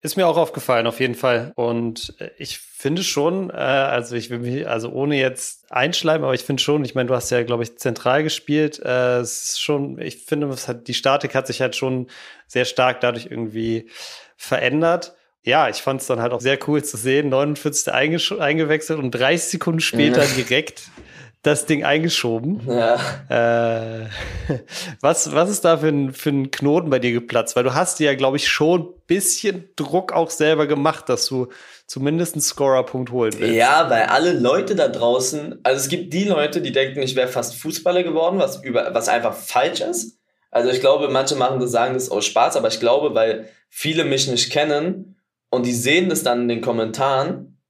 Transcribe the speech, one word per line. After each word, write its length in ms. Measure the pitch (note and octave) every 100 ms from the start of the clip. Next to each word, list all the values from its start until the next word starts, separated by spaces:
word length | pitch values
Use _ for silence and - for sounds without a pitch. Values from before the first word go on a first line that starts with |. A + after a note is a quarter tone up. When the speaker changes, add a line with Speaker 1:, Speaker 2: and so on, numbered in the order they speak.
Speaker 1:
Ist 140 | D#3 -
mir 100 | F3
auch 120 | D#3
aufgefallen, 480 | D#3+ - - A#2+ A2+
auf 120 | A2+
jeden 160 | C3
Fall. 380 | A#2 C3 A#2+ A#2+ -
Und, 580 | A#2 A#2 A#2 A2+ - -
äh, 100 | G#2 -
ich 200 | - -
finde 440 | - - C#3 E3+
schon, 480 | F#3 - D3 F#3 F#3
äh, 20 |
also 640 | A#2 C3 C#3 C3+ B2 A#2 A#2+
ich 140 | A#2
will 80 | A#2+
mich, 280 | A#2+ C3 -
also 220 | A2+ A2+
ohne 260 | B2+ C#3+ C#3+
jetzt 520 | C3 C3 - - _
einschleimen, 540 | B2 C#3 E3+ D#3+ D#3
aber 80 | C#3
ich 80 | B2+
finde 220 | - C3+
schon, 200 | - D3+ C3
ich 80 |
meine, 140 | C3 B2
du 60 |
hast 140 | B2 A#2
ja, 120 | B2
glaub 180 | A#2 A#2+
ich, 160 | A#2+ -
zentral 460 | C3+ A2+ C3 C#3
gespielt, 560 | D#3 - - D3 D3+ D3+
äh, 360 | - B2+ B2 B2
es 240 | A#2+ -
ist 180 | - -
schon, 380 | - D3 C#3 C3
ich 240 | D3+ -
finde, 220 | - D3+ D3
es 200 | B2+ -
hat, 200 | A#2+ A#2
die 60 |
Statik 400 | A#2+ C3+ C#3+ -
hat 120 | C3+ B2+
sich 140 | -
halt 160 | C3 -
schon 300 | C3+ C3 B2+ - - - _
sehr 180 | B2+
stark 380 | B2 - B2+ A#2+
dadurch 240 | B2 A#2 A#2
irgendwie 640 | A#2+ A2+ G#2+ A2+ A2+ A2+ - - - - _
verändert. 800 | - C3+ B2 D3 E3 E3+ - _ _ _
Ja, 260 | - C#3+ C3
ich 80 | -
fand's 300 | - C3+ -
dann 140 | A#2+
halt 120 | A#2+
auch 80 | A#2+
sehr 180 | B2 C#3 -
cool 160 | D3
zu 140 | - -
sehen, 320 | B2 C3+ D3
neunundvierzigste 600 | C3 D3 C#3+ D3+ C#3 -
eingesch-, 380 | - D3 E3+ - G3+
eingewechselt 600 | D3 D#3 D#3 D#3 D#3 D#3
und 120 | C3
dreißig 400 | A#2 C3 E3+ -
Sekunden 300 | D#3+ - E3
später 420 | - A#2 C#3+ B2
Speaker 2:
Mhm. 100 | C#3+ C3
Speaker 1:
direkt 460 | A#2+ B2+ D#3+ - - - - - - _
das 220 | D3 D3
Ding 200 | - D3
eingeschoben. 760 | C3+ D3+ E3 - B2 A2+ C3+ G#3 B2
Speaker 2:
Ja. 280 | A#2+ A2+ A#2+ - - -
Speaker 1:
Äh, 760 | B2 A#2 A#2 A#2 A2+ A2+ A2+ A2 - - - -
<laughs> 520 | C3 - - F#3 C3+
was, 320 | C#3 E3 D3+
was 160 | D3 F3+
ist 160 | G3+
da 140 | E3+ D#3+
für 100 | D#3
ein, 240 | C#3+ C3+
für 160 | C3 D#3
ein 220 | C#3 C3+
Knoten 400 | - C#3 D#3+ E3
bei 80 | C3
dir 140 | B2
geplatzt? 440 | A#2 A#2 A#2 A2+ -
Weil 80 |
du 80 | B2+
hast 240 | C3+ F3+ -
dir 120 | D3+
ja, 40 |
glaub 200 | C3 C3+
ich, 120 | C#3 -
schon 320 | - D#3 F3+
ein 60 | D#3 - _
bisschen 640 | F#3+ F#3+ - G#3 F#3 - -
Druck 360 | C#3 E3+ F#3
auch 160 | - E3
selber 380 | - D#3 D#3 D3
gemacht, 420 | D3 D3 D3+ -
dass 180 | B2 -
du 220 | C3 B2 - - - -
zumindest 480 | - C#3 D#3+ E3+
einen 80 | D3+
Scorer-Punkt 680 | - - C#3 C3 B2+ B2+ A#2+
holen 220 | B2 A2+ G#2+
willst. 160 | A2
Speaker 2:
Ja, 340 | A2+ B2 D3+ E3
weil 140 | A#2
alle 300 | - C3+ E3+
Leute 400 | D3+ B2 E3+ F#3+ F#3+
da 120 | C#3
draußen, 720 | - A#2 B2 - D3+ D3+ -
also 160 | B2+ C3+
es 80 | C3+
gibt 240 | E3+ F3
die 120 | D#3+
Leute, 360 | G#3 E3 D3 E3+
die 120 | C3+
denken, 280 | C3 C3+ C#3
ich 160 | B2+ B2+
wär 100 | B2+
fast 300 | C3+ A#2+ -
Fußballer 460 | D#3 D#3 F3+ F3+
geworden, 360 | F3 D#3 E3 F#3+
was 240 | C#3+ -
über, 300 | C3+ A#2 -
was 160 | A2+ -
einfach 240 | A#2+ A#2
falsch 460 | - - B2 D3 -
ist. 380 | - F4+ - _ _ _ _
Also 180 | A#2 B2
ich 120 | B2+
glaube, 280 | C3+ C#3 D3
manche 280 | C3 C3 C#3
machen 220 | B2+ C3+
das, 120 | B2
sagen 240 | A2+ B2
das 160 | B2+ B2+
aus 160 | G#2 -
Spaß, 300 | - A#2+ D3
aber 120 | A2+
ich 120 | -
glaube, 340 | A#2 C3+ D3
weil 340 | A#2 A2+ A2 - _ _
viele 340 | - D3+ D#3+
mich 240 | C#3+ C3+ C#3
nicht 240 | A#2+ -
kennen 640 | D3 D3 D3 E3 F#3+ - _ _ _ _
und 160 | B2
die 80 | A#2+
sehen 380 | A#2+ A#2+ D#3+ F#3
das 120 | D#3
dann 200 | B2+ A#2+
in 60 | A#2+
den 120 | A2+
Kommentaren 840 | B2+ A2+ A2 A2+ A#2 C3+ D3 F#3+ - _